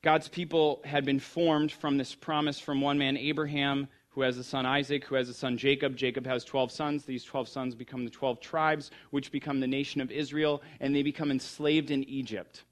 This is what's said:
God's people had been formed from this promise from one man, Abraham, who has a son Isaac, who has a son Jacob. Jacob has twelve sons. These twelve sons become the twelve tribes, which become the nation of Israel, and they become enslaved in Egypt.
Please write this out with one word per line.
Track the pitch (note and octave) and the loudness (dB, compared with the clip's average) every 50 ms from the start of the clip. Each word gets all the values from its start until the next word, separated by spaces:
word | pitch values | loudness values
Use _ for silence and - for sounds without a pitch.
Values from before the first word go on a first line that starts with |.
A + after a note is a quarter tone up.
| - | 6
God's | D#3+ D#3 D#3+ D3+ | 4 4 4 2
people | - - F3 F3+ D3+ E3 E3 D#3 D3+ C#3+ - - | -2 -6 -6 -6 0 2 4 4 4 2 0 -6
had | C#3+ D3 C#3+ C#3 | -2 0 0 2
been | C3+ C#3 C3+ | 2 0 0
formed | - - - E3 E3+ E3+ D#3 D3+ D3+ D3+ | -2 -4 -2 2 4 4 4 4 2 0
from | - - - D3 C#3 C#3 | 0 -2 -2 0 2 2
this | C3 - - | 0 -2 -8
promise | - - - D#3 D3+ D3+ D3+ C#3+ - | -12 -6 -2 0 0 0 0 -2 -4
from | - - C#3+ C3+ | -6 -4 -2 0
one | C#3 C#3+ C#3+ | 2 2 2
man, | C#3+ C#3+ C3+ C3+ | 2 2 2 0
Abraham, | C3+ B2 D3 D3+ D3 D3+ C#3+ D3 C#3+ C#3 C#3+ C#3 C#3 C#3 C3+ - _ _ _ | 0 0 -2 0 0 -2 -2 0 0 2 2 2 0 -2 -4 -10 _ _ _
who | _ C3+ | _ 0
has | C3+ B2+ B2 B2 | 2 2 2 -2
a | B2+ | -6
son | - - C3+ B2+ | -4 -2 -2 0
Isaac, | B2+ C3+ C#3+ C#3+ C3 C#3+ C#3+ C3 | 2 2 2 2 2 -2 -2 -2
who | - C3+ | 0 0
has | C3 B2+ B2 | 0 0 0
a | A#2+ | -4
son | - - C3 B2 | -6 -2 -2 -2
Jacob. | A#2 B2+ C#3 C#3+ C#3 D3 C#3 C3 | 2 4 4 4 4 2 -2 0
Jacob | A#2+ C3+ B2+ A#2 C3+ B2 | 0 -2 0 0 -2 -2
has | C3 C3 B2 - | -2 -2 -2 -2
twelve | - - C3+ C3 A#2+ | -2 0 0 0 0
sons. | - - D#3 D3 D3 D3 - | 0 -4 -2 -2 -2 -2 -4
These | - C3 B2 - | -4 -8 -8 -8
twelve | - - C#3 B2 | -6 -4 -4 -4
sons | - - C#3 C3 B2+ A#2+ | -4 -6 -4 -4 -4 -6
become | A2+ B2 - C#3 B2+ B2 | -8 -12 -10 -8 -6 -6
the | A#2 | -8
twelve | - - - C3 A#2+ A#2+ | -6 -2 0 0 0 -2
tribes, | - - - D#3+ D#3 D#3 D#3 D3+ C#3+ - - - - - | -6 -4 0 2 4 4 2 2 -2 -10 -16 -20 -14 -2
which | - C#3+ C3+ - | -2 -2 -2 -2
become | - C#3+ - D3+ C#3 C3+ | -6 -6 -4 0 0 0
the | C3+ | 2
nation | C3 C3 C#3 C#3+ - - C#3+ | 2 0 0 -2 -2 -2 -4
of | C3 B2+ | -4 -2
Israel, | A2 C#3+ D3+ C3 C#3+ D3+ D#3 D3+ D3 C#3+ - - - - | -2 -4 -4 -2 0 2 2 2 2 0 -4 -12 -12 -4
and | - C#3 C#3 | 0 2 2
they | C#3+ C#3 | 2 2
become | D3 C#3+ - D#3+ D3 | 2 0 -2 -2 0
enslaved | C3+ C3 - - - - D3+ D3 D3+ D#3 D3+ C3+ | 0 0 -2 -6 -10 0 2 4 4 4 2 2
in | D3 C3+ C3+ | -2 -2 -2
Egypt. | - C3+ C#3 C3 - A2 F#2+ E2+ - _ - - _ | -2 -4 -6 -4 -4 -6 -8 -8 -10 _ -20 -20 _